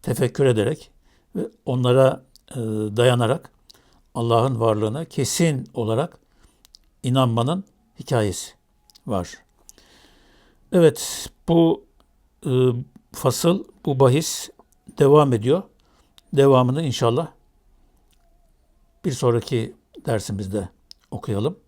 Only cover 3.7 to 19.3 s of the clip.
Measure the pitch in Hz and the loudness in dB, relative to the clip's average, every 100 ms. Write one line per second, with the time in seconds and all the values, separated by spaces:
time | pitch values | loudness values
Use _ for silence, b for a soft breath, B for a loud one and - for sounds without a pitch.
3.7 | b b b _ - 117 113 127 117 113 | b b b _ -6 0 2 2 0 0
4.7 | 107 107 127 165 - 131 - 165 135 - | 0 -2 -4 -8 -6 -4 0 0 0 -8
5.7 | - 110 113 139 - _ b b b b | -6 -4 -2 -4 -10 _ b b b b
6.7 | _ _ _ 127 131 127 113 123 180 - | _ _ _ -2 0 2 0 -2 -4 -8
7.7 | _ _ _ - 127 107 87 - _ _ | _ _ _ -4 -2 -2 -4 -12 _ _
8.7 | _ _ _ - 101 87 - _ _ - | _ _ _ -6 -6 -6 -14 _ _ -20
9.7 | b b b b b b b b b _ | b b b b b b b b b _
10.7 | 185 160 147 - - - _ - 170 165 | 4 4 2 -10 -10 -14 _ 0 2 4
11.7 | - _ _ _ _ _ _ - 127 127 | 0 _ _ _ _ _ _ -4 0 2
12.7 | 120 131 _ _ - 135 123 170 196 - | 0 -10 _ _ -4 -4 0 0 0 -6
13.7 | _ - 131 135 139 165 - - _ _ | _ -6 2 4 4 -2 -10 -12 _ _
14.7 | _ - - 139 151 143 117 117 170 - | _ -20 0 6 6 4 0 0 -2 -2
15.7 | _ _ _ _ _ _ 139 139 131 127 | _ _ _ _ _ _ 4 6 6 4
16.7 | 135 160 117 120 123 160 _ _ _ _ | -2 -4 0 0 0 -4 _ _ _ _
17.7 | _ _ _ _ _ _ _ _ _ _ | _ _ _ _ _ _ _ _ _ _
18.7 | _ _ _ 175 127 127 | _ _ _ -8 -2 0